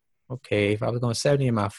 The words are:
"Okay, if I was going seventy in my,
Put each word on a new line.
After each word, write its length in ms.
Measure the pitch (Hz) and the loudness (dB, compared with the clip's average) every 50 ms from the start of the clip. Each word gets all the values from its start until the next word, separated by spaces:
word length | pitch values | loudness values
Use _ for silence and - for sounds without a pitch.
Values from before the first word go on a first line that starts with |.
| _ _ _ _ _ - | _ _ _ _ _ -14
"Okay, 420 | 127 123 - - 107 104 104 101 | -14 -12 -6 -2 0 0 2 2
if 100 | 107 107 | 0 0
I 80 | 117 113 | -2 -2
was 100 | 120 120 | -2 -2
going 140 | 123 120 113 | -2 -2 -2
seventy 320 | - - 147 143 139 135 | 0 2 2 2 2 2
in 80 | 123 117 | 2 2
my, 140 | 110 101 101 - | 2 0 -2 -4